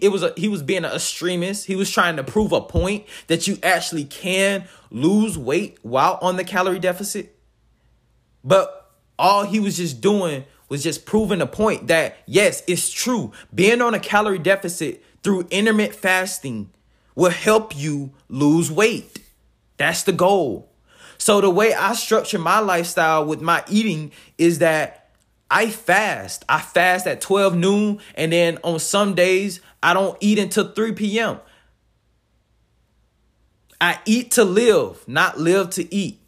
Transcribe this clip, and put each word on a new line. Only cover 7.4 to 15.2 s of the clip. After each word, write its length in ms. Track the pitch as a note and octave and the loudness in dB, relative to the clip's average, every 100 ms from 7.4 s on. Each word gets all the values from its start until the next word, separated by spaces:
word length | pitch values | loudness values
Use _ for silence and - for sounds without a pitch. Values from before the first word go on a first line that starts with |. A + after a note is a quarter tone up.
| _ _ _ _ _ _ _ _ _ _ | _ _ _ _ _ _ _ _ _ _
But 520 | B2+ F#3+ F#3 - _ _ _ - | 2 2 2 -6 _ _ _ 0
all 240 | F3 G3+ | 2 2
he 160 | G3+ G#3+ | 0 -2
was 180 | G3+ E3+ | -2 -2
just 220 | E3+ A#2+ | -6 -2
doing 460 | F#3+ G#3 E3+ C#3 C3 _ - | 0 0 -2 -6 -12 _ -10
was 120 | C#3 | -6
just 240 | D#3 - - | -6 -6 -2
proving 340 | G#3+ G#3 F#3+ | -2 0 -2
the 80 | C3+ | -4
point 400 | - G#3+ C#3+ - | -2 -2 0 0
that, 300 | E3 B2+ - - | 0 0 -6 -2
yes, 380 | G3 G3 - - | 2 2 0 -4
it's 220 | F3 - | -4 -4
true. 440 | - - D3+ B2+ - - | -4 -4 -4 -4 -12 -8
Being 280 | G2+ G3 A#3+ | 2 4 4
on 120 | A#3+ | 2
a 60 | G#3 | -2
calorie 400 | - G#3 G#3+ F#3+ | 4 4 4 2
deficit 640 | D#3 G3 F3 F3 D3+ - _ _ | 2 0 -2 -6 -6 -8 _ _